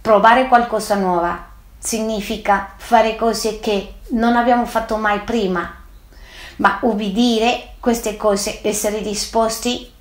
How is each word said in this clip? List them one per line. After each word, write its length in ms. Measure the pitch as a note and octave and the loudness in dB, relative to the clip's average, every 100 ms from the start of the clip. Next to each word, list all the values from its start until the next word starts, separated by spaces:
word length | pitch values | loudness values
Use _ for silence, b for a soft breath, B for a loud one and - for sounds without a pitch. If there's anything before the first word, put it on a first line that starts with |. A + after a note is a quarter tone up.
Provare 460 | - G#3+ G#3+ A#3+ C4 | 6 6 6 4 6
qualcosa 480 | A#3+ A#3 A3 G3+ | 4 4 -2 -2
nuova 500 | G3+ F#3 F3+ E3+ F#3 - - - - | 0 2 0 0 -4 -10 -20 -20 -14
significa 960 | - A3+ A3 A3 G3+ G#3+ - G3 - - | -6 -4 -2 -4 -4 -6 0 0 0 -14
fare 400 | - A#3 A3 A3 | 2 4 4 0
cose 420 | A3+ G#3+ A3+ G#3 | -2 0 -4 -4
che 360 | - G3+ F#3+ - - | -2 -2 -4 -14 -6
non 260 | A#3+ A#3 A#3+ | 0 2 2
abbiamo 280 | A#3+ A#3+ | 2 2
fatto 320 | A#3 A3+ A3 A3 | 2 -2 -2 -2
mai 240 | G#3+ G3+ | -2 -2
prima, 540 | - A#3 G3 F3+ E3+ - - - - B B B B B | -2 -2 0 -2 -4 -12 -20 -20 -20 B B B B B
ma 220 | C#4+ - | 0 2
ubbidire 920 | B3 G#3 G#3+ F#3+ B3 A3 A3+ B3 - - | -2 0 -2 0 2 2 0 -2 -6 -6
queste 360 | - A#3 A3+ G#3 | -2 -2 -2 -2
cose, 440 | G#3+ G3 G3+ - | 0 0 -2 -4
essere 380 | G#3+ G#3 G#3+ G#3+ | -4 -2 -2 -4
disposti 920 | G3+ G3+ - A3+ A3 - A#3+ B3 - - | -4 -6 -4 0 0 0 -4 -4 -8 -20